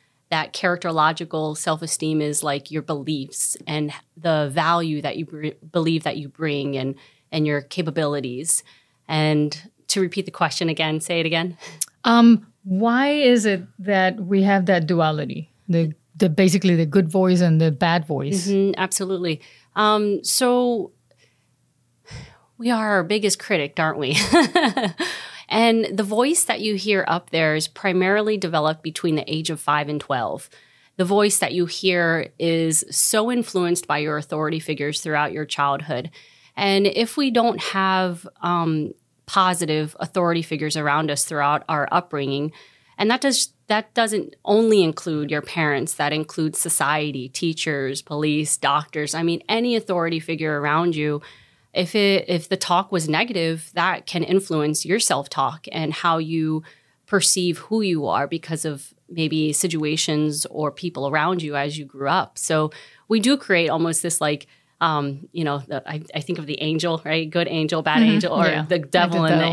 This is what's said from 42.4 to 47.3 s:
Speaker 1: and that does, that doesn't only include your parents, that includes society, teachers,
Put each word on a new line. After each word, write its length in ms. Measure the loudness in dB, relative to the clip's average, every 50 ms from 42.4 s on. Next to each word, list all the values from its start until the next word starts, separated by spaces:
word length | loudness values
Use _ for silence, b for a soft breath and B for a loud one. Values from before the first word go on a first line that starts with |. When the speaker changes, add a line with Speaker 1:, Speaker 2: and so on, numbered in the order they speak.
| -4 -4 b b b b b b b b b -2
Speaker 1:
and 100 | 0 0
that 80 | 2 2
does, 320 | 0 0 0 0 -2 -4 _ _ _ -2
that 260 | -2 -2 -2 -2 _
doesn't 400 | 0 0 0 0 -2 -4 -6 -12 _ 0
only 380 | 2 4 4 6 6 6 6
include 480 | 6 4 0 -2 -4 -4 -2 -2 -2 -2
your 120 | -4 -4
parents, 520 | -4 -4 -2 0 0 2 2 0 -2 -2 -2
that 180 | -2 -2 -2
includes 460 | -2 -2 -4 -4 -4 -2 -2 -2 -2 -4
society, 720 | -2 -2 -2 0 0 0 0 0 -2 -4 -4 -6 -8
teachers, 720 | -8